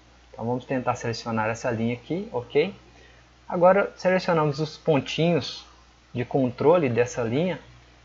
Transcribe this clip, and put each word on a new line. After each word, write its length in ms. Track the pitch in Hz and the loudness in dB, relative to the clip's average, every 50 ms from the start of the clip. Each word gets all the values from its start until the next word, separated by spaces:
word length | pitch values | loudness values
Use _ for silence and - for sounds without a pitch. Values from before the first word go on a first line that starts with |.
| - - - _ _ _ | -20 -20 -20 _ _ _
Então 140 | - - 113 | -14 -8 -6
vamos 180 | 117 123 127 - | -4 -4 -4 -4
tentar 320 | - 139 127 120 123 117 | -4 -4 -2 -2 -2 -4
selecionar 540 | - - 120 113 - - 120 113 110 110 110 | -4 -4 -6 -6 -6 -6 -6 -4 -2 -2 -2
essa 200 | 113 - - 131 | -4 -4 -4 -4
linha 260 | 117 110 113 117 120 | -2 -2 -2 -2 -4
aqui, 340 | 117 - - 151 185 208 220 | -4 -6 -6 -6 -6 -6 -6
ok? 420 | - 123 110 - - 143 160 196 196 - - - - - - - - - - _ _ _ _ | -8 -8 -6 -2 0 0 0 0 -4 -12 -20 -20 -20 -20 -20 -20 -20 -20 -20 _ _ _ _
Agora 440 | - - 175 170 180 190 202 202 - - | -8 0 4 6 6 6 6 2 -2 -4
selecionamos 640 | - - 180 185 185 - - 175 160 151 151 139 147 | -2 0 2 2 2 2 2 2 2 2 0 0 -2
os 180 | 156 151 - | -4 -6 -8
pontinhos 880 | - - 160 156 135 - - - - 156 175 170 139 123 - - - - - - - - _ _ _ _ _ - | -4 0 2 2 2 0 -2 0 0 2 2 2 2 0 -4 -10 -14 -16 -20 -20 -20 -20 _ _ _ _ _ -6
de 100 | 120 120 | -6 -4
controle 640 | - - 143 131 123 120 - 131 143 175 180 156 | -2 0 0 0 0 0 2 4 4 6 6 4
dessa 340 | 127 117 117 120 120 - 135 | 2 2 2 0 0 -2 -4
linha 380 | 120 110 120 143 175 185 156 135 - - - - - - - - | -4 -2 0 0 0 -2 -4 -6 -10 -16 -20 -20 -20 -20 -20 -20